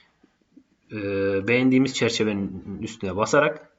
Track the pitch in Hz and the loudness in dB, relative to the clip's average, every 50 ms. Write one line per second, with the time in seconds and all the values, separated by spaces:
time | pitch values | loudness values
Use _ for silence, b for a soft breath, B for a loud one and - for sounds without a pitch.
0 | b b b b b b b b _ _ _ - - _ _ _ _ - 110 107 | b b b b b b b b _ _ _ -20 -20 _ _ _ _ -14 -10 -8
1 | 101 98 98 98 98 98 98 98 95 110 120 127 131 131 127 127 135 131 - - | -6 -4 -2 -2 0 0 0 0 0 2 2 4 4 4 4 4 4 2 0 0
2 | 127 110 - - 110 107 104 98 98 92 95 87 82 95 98 - 110 101 - - | 0 0 0 0 0 0 0 -2 -2 -4 -6 -8 -10 -10 -10 -8 -8 -10 -10 -8
3 | 101 95 90 101 107 - - 147 147 151 151 - - - _ | -8 -6 -4 -2 -2 2 2 4 4 2 0 -4 -10 -20 _